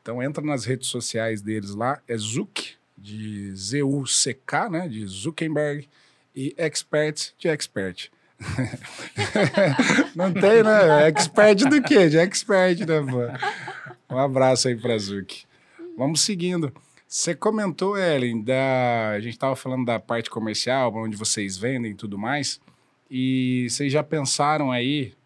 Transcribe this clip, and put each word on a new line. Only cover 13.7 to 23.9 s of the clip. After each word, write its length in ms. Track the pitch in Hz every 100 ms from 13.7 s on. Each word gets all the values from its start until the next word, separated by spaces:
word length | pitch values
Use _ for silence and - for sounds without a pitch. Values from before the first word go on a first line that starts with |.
| - - - _
Um 40 | 127
abraço 500 | 139 131 131 127 131
aí 80 | 117
pra 200 | 117 110
Zuc. 460 | 98 101 95 - - _ _ _ 349 339
Vamos 240 | 135 160
seguindo. 520 | - 196 175 180 151 - _ _ _
Você 280 | - -
comentou, 640 | 170 214 214 202 143 190 208
Ellen, 440 | 175 143 123 117
da... 680 | 113 131 135 131 123 117 110
a 100 | 104
gente 180 | 117 113
tava 160 | 135
falando 300 | 131 131 127
da 160 | 120 113
parte 300 | - 117 110
comercial, 640 | - 110 107 - 131 123
onde 220 | 110 110 104
vocês 420 | 110 - 101 92
vendem 340 | 113 131 117
e 20 |
tudo 220 | 98 110 98
mais, 440 | 110 143 135 - _ _ _ _ _
e 560 | 127 131 131 127 127 123
vocês 240 | - 143